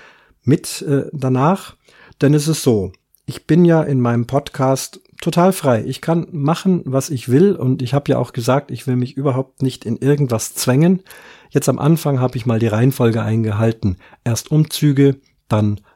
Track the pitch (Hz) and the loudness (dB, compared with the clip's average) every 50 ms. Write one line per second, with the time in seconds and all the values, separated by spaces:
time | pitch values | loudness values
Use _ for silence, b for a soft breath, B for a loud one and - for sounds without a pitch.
0 | B B B B B B B B - 120 151 - - - - - - 160 143 135 | B B B B B B B B 0 0 0 0 -2 -8 -12 -8 -4 -2 -2 -2
1 | - - - 135 131 127 127 127 139 165 196 - - - - b b b b b | -2 -4 -8 -6 -4 -2 0 2 2 2 0 0 -4 -14 -20 b b b b b
2 | b b b - 143 135 151 151 143 160 151 - - 131 113 101 92 92 - _ | b b b 0 2 4 4 2 2 0 -2 0 2 0 2 0 0 -6 -10 _
3 | _ _ _ _ - - - - _ - 151 175 175 170 165 160 - 143 135 127 | _ _ _ _ -16 -16 -16 -8 _ 2 4 4 6 6 4 2 2 0 0 0
4 | 123 120 120 120 117 - 135 143 143 - - 139 131 131 135 - - - - - | 0 0 0 -2 -2 -2 -2 -4 -4 -4 -4 -2 0 0 0 -2 -4 -10 -16 -20
5 | _ _ _ - - 170 - 170 175 190 180 - 160 135 117 110 - - 131 - | _ _ _ -8 -6 -2 0 2 2 2 2 0 0 0 0 0 -2 -6 -10 -8
6 | - 165 165 170 - - 180 143 135 151 170 - - 190 180 - - 135 127 135 | -4 -2 -2 -2 -4 -6 -6 -4 -2 -2 -2 0 0 0 0 0 -2 -2 -4 -4
7 | - - 143 113 - 117 123 151 196 202 185 - 127 127 131 - 131 113 139 143 | -2 -4 -6 -6 -2 2 4 4 4 4 2 0 0 -2 -2 -2 -2 -2 -2 -2
8 | - 143 127 123 120 - - 123 117 127 127 143 - - 127 - - 135 123 123 | 0 0 0 0 -2 -4 -6 -6 -2 0 0 0 -2 -6 -12 -10 -4 -4 -2 -2
9 | 123 123 - 135 139 143 123 131 135 _ _ - 131 127 - - - 113 113 - | -2 -4 -6 -4 -2 -2 -2 -2 -4 _ _ -4 -4 -4 -4 -6 -8 -8 -6 -2
10 | 127 139 147 143 143 123 117 107 - - - - - 131 123 143 165 180 190 180 | 0 0 2 2 0 -2 -2 -4 -4 -6 -8 -4 -2 0 2 4 4 4 2 0
11 | B B B B B B B B B B B 143 - 139 123 - 135 151 170 156 | B B B B B B B B B B B -2 0 0 -2 0 2 2 2 2
12 | - 147 139 127 127 127 - 120 110 120 113 110 117 110 104 110 123 139 - - | 0 -2 -2 0 -2 -2 -4 -4 -2 -2 0 0 0 0 0 2 2 2 2 2
13 | 123 113 110 110 110 107 110 113 110 107 104 104 113 117 110 - - 101 92 b | 2 2 2 0 -2 -2 -2 -2 -2 -2 0 0 0 0 0 0 -2 -4 -4 b
14 | b b b b b 120 113 - - - 156 156 151 - - - 151 147 135 139 | b b b b b -4 -4 -4 -4 -2 0 0 0 0 -2 0 0 2 4 4
15 | 139 139 135 - _ _ _ _ _ - 113 107 107 104 104 - b b b | 4 4 2 0 _ _ _ _ _ -2 0 0 2 0 -2 -4 b b b